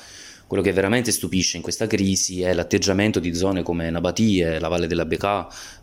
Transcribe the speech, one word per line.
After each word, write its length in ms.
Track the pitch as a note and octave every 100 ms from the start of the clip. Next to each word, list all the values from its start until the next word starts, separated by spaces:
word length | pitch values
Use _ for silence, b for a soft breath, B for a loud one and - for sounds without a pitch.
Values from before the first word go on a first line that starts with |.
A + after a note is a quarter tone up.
| B B B B B
Quello 160 | G2
che 100 | F#2+
veramente 400 | F#2 G2 B2 A#2
stupisce 460 | - F2+ F#2 E2+ F2
in 60 |
questa 240 | E2 - A2+
crisi 560 | G2+ F#2+ F#2 - F2+
è 100 | F2+
l'atteggiamento 680 | F2 E2+ G2 G2 F#2+ G#2+ G2+
di 140 | E2+
zone 300 | E2 F#2+ F#2+
come 260 | E2 E2+ E2
Nabatie, 680 | E2+ F2 E2+ A2+ F2+ E2 D#2+
la 80 | E2
Valle 180 | F2 E2+
della 200 | E2+ D#2+
Bekaa, 460 | E2 G2+ G2+ E2 B B B